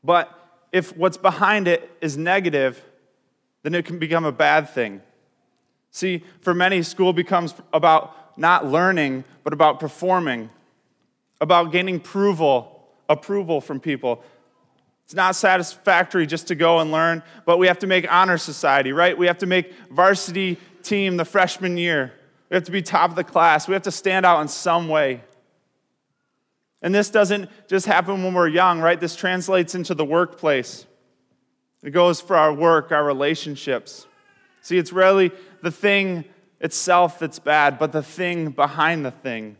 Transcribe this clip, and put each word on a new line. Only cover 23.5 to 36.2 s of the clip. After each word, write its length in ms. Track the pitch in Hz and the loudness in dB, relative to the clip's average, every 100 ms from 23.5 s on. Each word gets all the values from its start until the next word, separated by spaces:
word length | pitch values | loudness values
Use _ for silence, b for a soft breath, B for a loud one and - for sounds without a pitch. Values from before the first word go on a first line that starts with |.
| 151 160 | 4 0
We 60 | |
have 100 | 196 | -4
to 80 | 196 | -4
stand 340 | - 190 190 185 | -4 -2 2 4
out 160 | 165 | 2
in 60 | 151 | 0
some 420 | - 180 170 160 | -6 -2 -2 0
way. 320 | 156 139 123 - _ _ _ _ _ _ _ _ _ _ _ _ _ _ _ | -2 -2 -4 -14 _ _ _ _ _ _ _ _ _ _ _ _ _ _ _
And 120 | 170 | -2
this 160 | 196 208 | 0 2
doesn't 400 | 214 190 208 180 b _ | 2 2 0 -6 b _
just 180 | 190 208 | -4 2
happen 380 | 180 180 196 | 0 0 -4
when 100 | 185 | -2
we're 140 | 180 165 | 0 0
young, 340 | 165 185 170 | 2 2 2
right? 180 | 165 170 | 0 0
This 160 | 165 - | -4 -4
translates 600 | 185 185 175 190 170 180 | -4 -4 0 0 0 -6
into 180 | 165 165 | -6 -4
the 100 | 147 | 0
workplace. 800 | 165 175 - 160 135 120 - - _ _ _ _ _ _ _ _ _ | 0 -2 -2 -2 -2 -4 -16 -20 _ _ _ _ _ _ _ _ _
It 80 | 147 | -4
goes 280 | 160 175 165 | 2 2 2
for 160 | - 175 | 0 2
our 180 | 151 | 2
work, 380 | 143 170 165 160 | 2 2 2 2
our 120 | 151 | 0
relationships. 1040 | 147 135 143 160 156 139 - 123 - - - _ _ _ _ _ | 0 0 -2 -2 -8 -10 -6 -6 -6 -20 -20 _ _ _ _ _
See, 160 | - 175 | -4 -2
it's 140 | 175 | -2
rarely 400 | 180 190 196 180 B B B | 2 4 4 2 B B B
the 100 | 175 | -10
thing 540 | 165 202 202 190 175 | -4 0 0 -2 -6